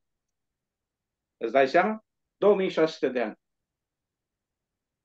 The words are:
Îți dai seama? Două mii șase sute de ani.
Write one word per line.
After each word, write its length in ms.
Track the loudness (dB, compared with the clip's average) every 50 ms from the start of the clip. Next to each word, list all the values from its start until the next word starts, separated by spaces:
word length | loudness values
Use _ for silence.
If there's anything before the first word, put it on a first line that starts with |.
| _ _ _ _ _ _ _ _ _ _ _ _ _ _ _ _ _ _ _ _ _ _ _ _ _ _ _ _
Îți 140 | -10 -2
dai 160 | 0 2 2 2
seama? 380 | 2 2 2 2 -2 -6 -12 _ _ _ _ _ _ _
Două 180 | 2 2 2
mii 140 | 2 0 -2
șase 240 | 0 0 0 -2 -2
sute 160 | -4 -6 -4
de 120 | -2 -4
ani. 140 | -4 -6 -8 -12 _ _ _ _ _ _ _ _ _ _ _ _ _ _ _ _ _ _ _ _ _ _ _ _ _ _ _ _ _ _ _ _ _